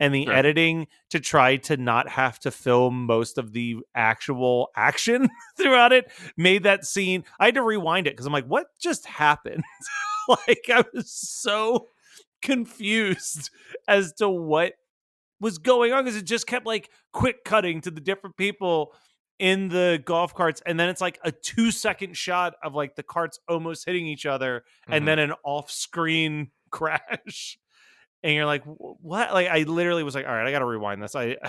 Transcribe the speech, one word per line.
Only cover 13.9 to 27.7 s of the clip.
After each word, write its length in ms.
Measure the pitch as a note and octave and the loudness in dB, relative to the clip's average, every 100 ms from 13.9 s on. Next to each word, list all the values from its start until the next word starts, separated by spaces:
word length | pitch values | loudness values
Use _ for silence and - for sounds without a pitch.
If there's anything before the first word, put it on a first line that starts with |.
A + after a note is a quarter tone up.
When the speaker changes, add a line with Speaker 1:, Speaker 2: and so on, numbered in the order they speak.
| G3+ F#3 | 2 2
Speaker 1:
to 140 | - G#3 | -2 -2
what 460 | F3+ E3 D3+ F3 - _ _ _ _ _ _ | 0 0 2 2 -2 _ _ _ _ _ _
was 180 | A3 E3 | -6 -2
going 340 | E3+ B3 A#3 | 2 4 4
on 120 | C4+ | 2
'cause 120 | B3+ G#3+ | 0 -4
it 60 | |
just 240 | F3 A3+ - | -4 -4 -2
kept, 200 | B3 A3+ | -6 -4
like, 240 | A3 - _ _ | -6 -6 _ _
quick 320 | - B3+ - | -2 -2 -2
cutting 360 | - G#3+ F#3 D#3+ | 0 2 2 -2
to 80 | F3+ | -8
the 100 | D#3 | -8
different 360 | D3+ G3 G3 - | -4 -4 -6 -4
people 580 | G3 G#3 F#3 D#3+ D3 _ _ _ _ _ | -4 -2 0 0 0 _ _ _ _ _
in 300 | F#3+ F#3+ F#3+ | 0 2 0
the 340 | F3 F3+ E3 | 2 2 2
golf 300 | C3 E3+ F3 | 0 0 0
carts, 260 | - E3 D3+ - | 0 -2 -2 -6
and 140 | E3 | -2
then 80 | F3 | -2
it's, 120 | F3+ | -2
like, 180 | F3+ - | -6 -4
a 80 | E3 | -8
two-second 880 | - - - A3+ - G#3+ F#3 F#3+ E3+ | -8 -6 0 0 0 -4 -4 -8 -8
shot 380 | - F3+ F3 - | -4 -2 -2 -4
of, 120 | D#3 | -8
like, 220 | C#3+ C#3+ - | -6 -6 -8
the 80 | |
carts 340 | - E3+ E3 - - | -8 -6 -6 -8 -6
almost 360 | E3+ E3 D#3+ - | -4 -4 -8 -6
hitting 200 | F3+ E3 | -4 -4
each 200 | D3 D3 | -6 -4
other, 380 | C3+ C3 B2 - _ - | -2 -2 -4 -10 _ -4
and 140 | D#3 | 0
Speaker 2:
Mm-hmm. 40 | D3+ | 2
Speaker 1:
then 120 | D#3 | 2
an 120 | D3 D#3 | 0 -2
off-screen 1080 | C#3+ C#3+ C#3+ - - E3+ D#3+ D#3+ D#3 D3+ C#3+ _ | -8 -8 -8 -10 -8 -4 0 0 0 -4 -8 _
<laughs> 100 | _ | _
crash, 880 | - D#3+ D#3 - - - - - - _ | -6 -2 -4 -4 -10 -12 -14 -14 -16 _